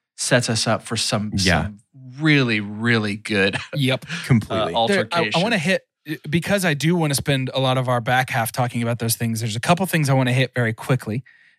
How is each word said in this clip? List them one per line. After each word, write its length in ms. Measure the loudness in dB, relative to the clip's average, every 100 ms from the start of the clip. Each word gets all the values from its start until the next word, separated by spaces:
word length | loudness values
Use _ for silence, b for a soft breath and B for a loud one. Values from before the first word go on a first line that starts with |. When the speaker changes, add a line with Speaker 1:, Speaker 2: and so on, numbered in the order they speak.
| _ -8
Speaker 1:
sets 320 | 0 0 2
us 180 | -2 0
up 160 | -2
for 140 | -2 -4
some, 340 | -2 -2 -2 0
Speaker 2:
Yeah. 280 | 2 2
Speaker 1:
some 140 | 0 -8 _ -20 -18 -2
really, 420 | 2 4 2 0
really 560 | -4 -4 0 2 0 -4
good 400 | -2 0 2 0 -6
<laughs> 80 |
Speaker 3:
Yep. 320 | -2 0 -2 -6 -6 2
Speaker 2:
Completely. 480 | 2 2 -2 0
Speaker 1:
uh, 120 | 0 2
Speaker 3:
There, 220 | 2 0
I, 40 | -2
I 20 |
Speaker 1:
altercation. 240 | 0 0
Speaker 3:
wanna 160 | 2 0
hit, 280 | 0 -2 _ _ -10 -10 -2
because 360 | -2 0 0
I 100 | 2
do 200 | 2 2 2
wanna 180 | 2
spend 360 | 0 0 -2 -2
a 60 | 0
lot 180 | 0 2
of 100 | 0
our 120 | 0
back 300 | 2 2 2
half 200 | -2 -2
talking 300 | -2 -2 -2
about 160 | -2 -2
those 180 | -2 -2
things. 240 | -2 -2
There's 160 | -4 -2
a 40 |
couple 240 | 0 2 2
things 220 | 0 2
I 60 |
wanna 180 | 2 2
hit 200 | 2 0
very 180 | 0 -2
quickly. 500 | -2 0 0 -2 -6 -8 b b